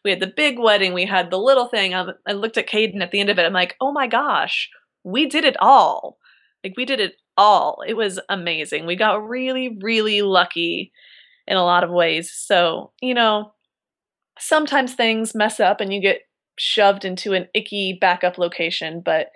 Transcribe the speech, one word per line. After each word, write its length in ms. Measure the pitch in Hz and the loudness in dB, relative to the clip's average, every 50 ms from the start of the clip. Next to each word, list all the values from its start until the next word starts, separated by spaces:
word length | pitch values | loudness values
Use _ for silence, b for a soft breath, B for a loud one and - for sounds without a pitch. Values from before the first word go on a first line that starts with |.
| B | B
we 80 | 208 | -2
had 80 | 190 180 | -2 0
the 80 | 190 190 | -2 -4
big 320 | - - 302 294 262 240 | -2 0 0 0 0 2
wedding, 340 | 240 220 208 202 196 185 180 | 4 4 4 4 4 0 0
we 120 | 180 180 | -2 -2
had 260 | 202 196 185 175 170 | 0 0 0 0 0
the 80 | 180 190 | -2 0
little 280 | 208 262 269 262 247 240 | 4 4 4 4 4 0
thing. 260 | 247 220 196 190 180 | 0 -2 -2 -2 -2
Um, 180 | 185 185 170 180 - - - | -4 -4 -6 -8 -10 -8 -8
I 60 | 208 | -6
looked 240 | 202 208 226 226 226 | -4 -4 -4 -2 -4
at 100 | 214 - | -4 -2
Caden 320 | - 214 220 208 180 202 | 0 0 0 0 -2 -4
at 100 | 180 175 | -6 -4
the 100 | - 202 | -2 -2
end 80 | 202 202 | 0 0
of 100 | 208 185 | 2 2
it. 60 | 170 | 2
I'm 80 | 170 196 | 2 2
like, 240 | 180 180 180 - - | 0 0 -2 -2 -4
"Oh 140 | 254 269 285 | -4 -4 -2
my 140 | 294 269 240 | -2 -2 0
gosh, 600 | 226 233 285 294 226 151 - - - - - - b b b b _ _ - | 0 0 0 0 0 0 -2 -2 -4 -6 -8 -10 b b b b _ _ -12
we 200 | 180 185 254 311 | -6 -2 -2 -2
did 200 | 262 285 311 320 | 0 0 0 0
it 100 | 294 - - | 0 2 4
all." 560 | - 214 277 254 190 147 - - - - - _ b b b b b b b b - | 6 8 8 8 6 4 2 -4 -8 -12 -14 _ b b b b b b b b -14
Like, 120 | 196 185 - | -12 -8 -8
we 80 | 254 | -6
did 140 | 254 269 220 | -4 -2 -2
it 140 | 202 180 - _ _ _ _ - | -2 -4 -6 _ _ _ _ 4
all. 440 | 202 208 208 180 - 147 - - - 185 | 6 6 6 6 4 0 -4 -6 -6 -6
It 80 | 226 | -4
was 240 | 214 220 202 180 190 - - | -2 -2 -2 -4 -6 -8 -6
amazing. 560 | 190 190 170 170 165 156 151 147 - 147 160 | -6 -4 -4 -4 -4 -6 -6 -4 -6 -6 -4
We 100 | 165 175 | -4 -2
got 320 | 185 220 214 185 214 214 214 | 0 2 2 0 0 -4 -6
really, 520 | 240 254 254 262 262 254 262 254 226 202 | -6 -6 -4 -4 -4 -4 -4 -6 -8 -8
really 400 | 190 220 226 220 214 214 214 208 | -4 -2 0 0 0 0 0 0
lucky 680 | 208 196 190 180 180 180 - 170 170 170 170 175 - - b b b b b b b b b b b b | 0 2 4 2 2 2 -2 -4 -4 -4 -4 -6 -8 -12 b b b b b b b b b b b b
in 100 | 196 190 | 0 0
a 60 | 180 | 2
lot 180 | 175 175 175 180 | 2 2 2 2
of 60 | 165 | 2
ways. 420 | 175 175 170 165 160 160 165 - | 2 2 2 2 2 -2 -4 -8
So, 600 | - - - - 208 180 175 165 165 175 - - _ _ | -12 -10 -4 0 2 4 4 2 0 -2 -8 -12 _ _
you 140 | - 254 254 | -6 -4 0
know, 380 | 240 233 220 214 208 214 214 _ _ _ _ _ _ _ _ _ _ _ _ _ _ _ _ _ - | 2 2 2 2 0 -4 -8 _ _ _ _ _ _ _ _ _ _ _ _ _ _ _ _ _ -14
sometimes 560 | - - 311 311 302 285 285 277 262 247 247 | -4 0 0 0 2 2 0 0 0 0 -2
things 400 | - 240 226 220 220 226 220 - | -2 0 0 0 0 -2 -4 -2
mess 260 | 220 208 220 220 - | 0 -2 0 0 2
up 220 | 214 180 208 - | 2 2 2 0
and 100 | 214 190 | -2 -6
you 80 | 196 202 | -4 -2
get 220 | 185 196 190 - - _ _ _ _ _ _ - | 0 0 0 -2 -4 _ _ _ _ _ _ -8
shoved 440 | - - - - 208 202 202 196 196 | -6 -2 0 4 4 4 4 2 -2
into 300 | 185 185 185 - 208 196 | -8 -8 -8 -4 -2 -2
an 140 | 185 175 - - | -2 -2 -4 -4
icky 420 | 214 180 - 208 202 196 190 190 180 | -6 -6 -6 -6 -6 -6 -6 -2 0
backup 380 | - 185 180 180 - 180 180 180 | 2 2 2 2 0 -2 -2 0
location. 640 | 180 170 175 - 170 165 175 - 160 160 160 170 175 | -2 -4 -2 -4 -4 -4 -4 -6 -8 -8 -10 -6 -4
But 260 | 175 160 160 151 - _ | -2 -2 -2 -2 -4 _